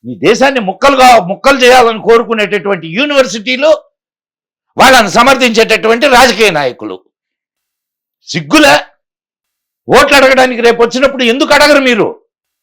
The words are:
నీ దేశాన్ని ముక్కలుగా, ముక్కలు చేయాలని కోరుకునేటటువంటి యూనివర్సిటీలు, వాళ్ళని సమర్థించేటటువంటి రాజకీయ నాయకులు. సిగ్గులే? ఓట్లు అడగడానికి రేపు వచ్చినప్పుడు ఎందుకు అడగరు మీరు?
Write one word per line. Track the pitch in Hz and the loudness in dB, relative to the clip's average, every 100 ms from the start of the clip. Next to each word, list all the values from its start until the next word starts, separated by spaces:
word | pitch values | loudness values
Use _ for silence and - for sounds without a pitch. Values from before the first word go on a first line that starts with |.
నీ | 113 123 165 | -16 -4 0
దేశాన్ని | 220 269 269 190 | 2 0 -2 -6
ముక్కలుగా, | 190 269 269 254 233 175 | -2 0 2 4 4 0
ముక్కలు | 196 262 277 | -4 -2 2
చేయాలని | 247 254 233 220 185 | 2 4 2 -2 0
కోరుకునేటటువంటి | 233 226 226 202 202 196 196 165 175 | 0 0 -4 -4 -4 -4 -6 -6 -6
యూనివర్సిటీలు, | 294 285 254 220 196 254 302 302 _ _ _ _ _ _ _ _ _ - | -4 -2 -2 -4 -8 -2 0 -2 _ _ _ _ _ _ _ _ _ -2
వాళ్ళని | 240 254 208 170 | 2 2 0 0
సమర్థించేటటువంటి | 247 269 247 226 220 214 220 233 277 247 | 0 2 0 0 0 -2 -2 0 2 2
రాజకీయ | 254 196 214 156 | 2 2 0 0
నాయకులు. | 139 120 107 92 _ _ _ _ _ _ _ _ _ _ _ _ - | -4 -6 -12 -14 _ _ _ _ _ _ _ _ _ _ _ _ -10
సిగ్గులే? | 180 147 302 294 247 - _ _ _ _ _ _ _ _ _ - 196 | -10 -2 2 4 2 -2 _ _ _ _ _ _ _ _ _ -2 0
ఓట్లు | 285 285 | 2 2
అడగడానికి | 262 262 254 233 233 | 2 2 0 0 0
రేపు | 233 | 0
వచ్చినప్పుడు | 240 247 269 269 240 | -2 0 -2 -2 -2
ఎందుకు | 247 302 285 | -2 0 0
అడగరు | 294 294 262 | 2 2 0
మీరు? | 233 135 80 _ _ _ _ | -2 -2 -6 _ _ _ _